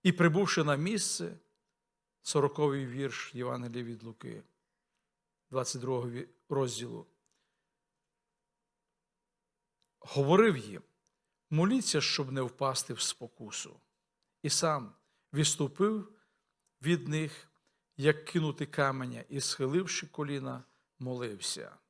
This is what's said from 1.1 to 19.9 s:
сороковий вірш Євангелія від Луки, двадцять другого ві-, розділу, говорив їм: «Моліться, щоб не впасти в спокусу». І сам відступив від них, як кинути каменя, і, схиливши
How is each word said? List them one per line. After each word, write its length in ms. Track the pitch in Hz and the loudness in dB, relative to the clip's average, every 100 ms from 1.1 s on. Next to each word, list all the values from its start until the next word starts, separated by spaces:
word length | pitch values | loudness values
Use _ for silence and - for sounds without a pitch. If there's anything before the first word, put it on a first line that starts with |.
| - 170 175 _ _ _ _ _ _ _ _ - | -4 -6 -10 _ _ _ _ _ _ _ _ -2
сороковий 600 | 151 139 143 147 139 131 | 2 2 2 0 0 -4
вірш 500 | 127 135 127 - 120 | -4 -4 -4 -8 -6
Євангелія 480 | 123 127 120 120 | -4 -4 -6 -6
від 200 | 117 113 | -8 -10
Луки, 400 | 113 113 120 107 - _ _ _ _ _ _ _ _ _ _ | -14 -14 -12 -14 -16 _ _ _ _ _ _ _ _ _ _
двадцять 300 | 131 120 131 | -2 -2 -4
другого 280 | 127 127 120 | -2 -2 -2
ві-, 180 | 120 - _ _ | -8 -12 _ _
розділу, 560 | 139 127 107 120 110 - _ _ _ _ _ _ _ _ _ _ _ _ _ _ _ _ _ _ _ _ _ _ _ _ _ _ _ _ _ | 0 0 -2 -8 -10 -14 _ _ _ _ _ _ _ _ _ _ _ _ _ _ _ _ _ _ _ _ _ _ _ _ _ _ _ _ _
говорив 580 | - 143 139 185 220 143 | -4 0 6 8 8 4
їм: 240 | 107 90 - _ _ _ _ _ _ | -6 -12 -16 _ _ _ _ _ _
«Моліться, 520 | 156 185 254 - 151 | 2 4 4 2 0
щоб 300 | - - 131 | 0 -2 -2
не 100 | 135 | -2
впасти 520 | 123 - 135 131 - | -4 -2 -2 -2 -4
в 80 | 117 | -4
спокусу». 800 | - - 117 _ 107 - - - _ _ _ _ _ _ | -4 -4 -12 _ -10 -10 -10 -16 _ _ _ _ _ _
І 80 | 147 | 0
сам 440 | - 170 147 110 - _ _ _ | 2 2 0 -4 -16 _ _ _
відступив 800 | 147 147 - 139 - 202 220 185 - _ _ _ _ _ _ | 2 2 2 -2 2 0 0 -6 -18 _ _ _ _ _ _
від 260 | 139 170 135 | 0 0 0
них, 400 | 156 156 - - _ _ _ _ - | -2 -2 -8 -20 _ _ _ _ 2
як 280 | 143 151 - | 4 4 0
кинути 400 | 175 156 139 143 | 0 0 -2 -4
каменя, 580 | - 139 131 127 117 - | 0 0 0 -6 -8 -8
і, 120 | 139 | -4
схиливши 680 | - - 135 165 185 | -4 -2 0 0 0